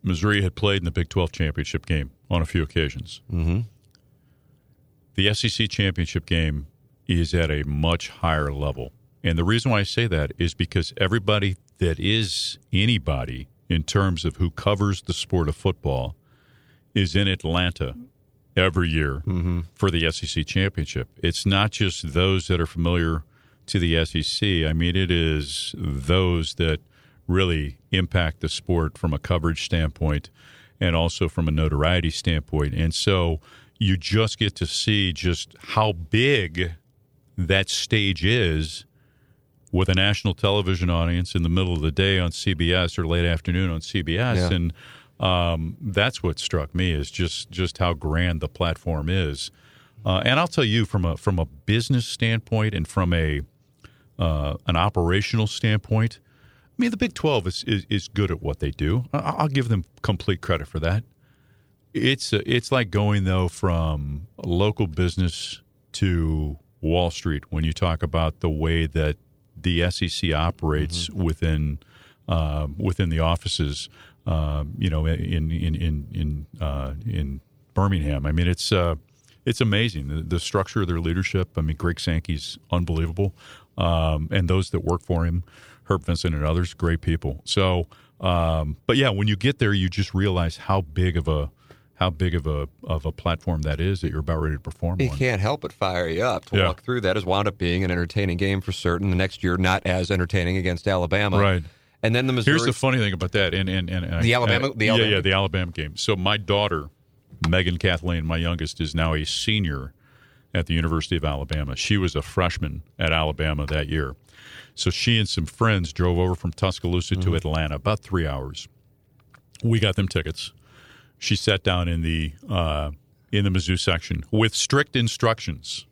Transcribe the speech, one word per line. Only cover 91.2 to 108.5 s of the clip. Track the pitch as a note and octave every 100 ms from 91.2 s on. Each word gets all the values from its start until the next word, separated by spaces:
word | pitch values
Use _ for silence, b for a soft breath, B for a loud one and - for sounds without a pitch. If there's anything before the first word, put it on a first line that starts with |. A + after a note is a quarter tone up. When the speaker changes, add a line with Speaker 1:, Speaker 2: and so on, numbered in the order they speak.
| D#2
Speaker 1:
a, | D2+ D2 _ b b b _
how | F2+
big | D2+ F#2 E2
of | D2+
a, | D2 C#2+ _
of | - D#2+ D#2+
a |
platform | - F2 E2 - E2
that | D2 D2
is | F2 F#2+
that | E2
you're | D2
about | C#2+ D#2+
ready | D#2 D2
to |
perform | - - E2+ F#2
Speaker 2:
It | C3
Speaker 1:
on. | C#2+
Speaker 2:
can't | C3 G#2+
help | G2+ D3
but | -
fire | - G2 F2+ E2+
you | D#2+
up | A#2+ F#2 -
to | G#2
Speaker 1:
Yeah. | F#2
Speaker 2:
walk | D#2+
through | - B2
that. | G2 G2+
Has | F#2
wound | F#2+ G2+
up | F#2+
being | F2 F2+ F#2
an |
entertaining | F2+ E2+ - G2 F2
game | G2 G2
for | F#2
certain. | F#2 F2 F2 G2
The | F2+
next | F#2+ -
year, | F#2 F#2
not | F#2 F#2+ F#2+
as | F#2 F2+
entertaining | F#2+ F2 G2 F2 F#2
against | F2+ F2 -
Alabama. | F#2 F2 F#2 G#2 F#2+
Speaker 1:
Right. | G2+ F#2 D#2+ b b b
Speaker 2:
And | A2+
then | A#2 C3
the |
Missouri | B2+ A#2 D#3
Speaker 1:
Here's | -
the |
funny | A#2+ C3 B2+
thing | G#2
about | F#2 F2+
that, | G#2 F#2+ F#2
and, | F#2
and, | F#2 E2+
and | F2+ F2 E2+
Speaker 2:
The | A#2 A#2+
Speaker 1:
I, |
Speaker 2:
Alabama, | A#2 A#2 C3+
Speaker 1:
I, | A2+
Speaker 2:
the | G#2+
Speaker 1:
yeah, |
Speaker 2:
Alabama | A2 A2 G2+
Speaker 1:
yeah, |
the | E2+
Alabama | F#2+ G2 F#2 F2+
game. | D#2+ D2+ D2+
So | - G2+
my | F#2 G#2+
daughter, | G2+ G2+ G#2 E2 D2 _ _ _ _ - E2
Megan | F2 F2+ F2
Kathleen, | F#2+ E2+ F2+ E2+ D#2+
my | E2
youngest, | E2+